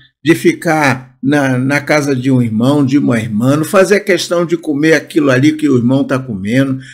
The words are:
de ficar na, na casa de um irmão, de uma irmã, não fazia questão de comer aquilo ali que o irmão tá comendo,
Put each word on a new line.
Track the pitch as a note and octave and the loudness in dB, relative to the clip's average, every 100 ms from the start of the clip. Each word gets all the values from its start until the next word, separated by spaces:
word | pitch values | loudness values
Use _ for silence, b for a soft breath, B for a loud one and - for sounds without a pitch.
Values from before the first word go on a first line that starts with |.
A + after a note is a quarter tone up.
| B _ | B _
de | C#3+ | 0
ficar | E3 - D#3 F3 D#3 C#3 C3 - _ | 2 0 0 -2 0 0 -2 -6 _
na, | C3+ D3 C3+ B2+ | -2 0 0 0
na | C3 C#3+ | 0 -2
casa | C3+ D3+ C#3 B2+ | 0 0 0 -2
de | C3 | 0
um | B2+ | 2
irmão, | A#2 G#2+ B2 D3 C3 | 0 0 2 2 2
de | C#3+ | 2
uma | C#3 A2+ | 0 -2
irmã, | G#2 G#2 C3 D3 | -2 -2 0 0
não | D#3 | 0
fazia | G3 F3+ G3+ | 2 2 0
questão | G#3 E3+ - F3 E3+ | 0 -2 -2 -2 -2
de | E3 | -4
comer | D#3 C#3 D#3+ | -4 0 2
aquilo | D3 C#3 D#3+ C#3+ | 2 0 -2 0
ali | B2+ D3+ | 2 2
que | D3+ D3 | 0 0
o | B2 | 0
irmão | A#2+ C#3 | 2 0
tá | C#3 C3+ | 0 -4
comendo, | C3 G2 G2+ C3 C3+ C3 B | -4 -8 -2 0 0 -4 B